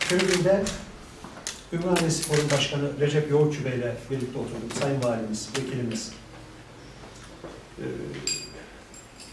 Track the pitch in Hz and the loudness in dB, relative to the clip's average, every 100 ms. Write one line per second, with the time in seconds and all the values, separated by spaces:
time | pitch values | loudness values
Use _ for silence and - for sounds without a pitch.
0 | - 180 185 180 170 202 196 - - - | 2 4 6 6 6 6 4 -4 -10 -16
1 | - - - - - - - 170 180 175 | -16 -16 -16 -12 -10 -10 -4 -2 2 4
2 | 165 - - 147 147 143 - 147 143 135 | 4 2 2 4 4 4 2 0 0 2
3 | 147 151 147 147 151 - 127 123 120 - | 2 4 6 6 6 4 -2 0 -2 -4
4 | - 131 120 123 110 113 113 - 143 135 | -4 -2 -2 -4 -6 -6 -4 -2 0 2
5 | 120 117 110 107 - 135 131 131 117 110 | 2 2 0 -4 -4 -4 -2 -2 -2 -2
6 | - - - - - - - - - - | -6 -10 -16 -18 -18 -18 -18 -18 -18 -18
7 | - - - - - - - - - 120 | -18 -16 -16 -14 -14 -14 -14 -10 -6 -6
8 | - - - - - - - - - - | -6 -6 -4 -4 -6 -14 -16 -18 -20 -20
9 | - - - | -20 -18 -16